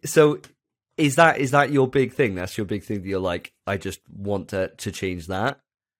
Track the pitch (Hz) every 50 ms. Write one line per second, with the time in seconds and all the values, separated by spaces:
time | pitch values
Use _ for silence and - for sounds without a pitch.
0 | - 147 - 156 156 151 147 - _ - _ _ _ _ _ _ _ _ _ -
1 | 156 143 127 170 170 160 - - 143 127 139 143 143 131 147 135 131 127 - 143
2 | 131 120 - - 143 107 95 90 90 92 - - 107 85 107 104 - - 107 101
3 | 90 98 95 92 95 92 87 82 - - _ _ - - 101 95 - 98 90 -
4 | _ _ - 104 98 101 101 98 85 - - 95 92 - - - - 107 92 -
5 | 101 95 92 87 82 85 95 95 110 135 139 _ _ _ _ _ _ _ _ _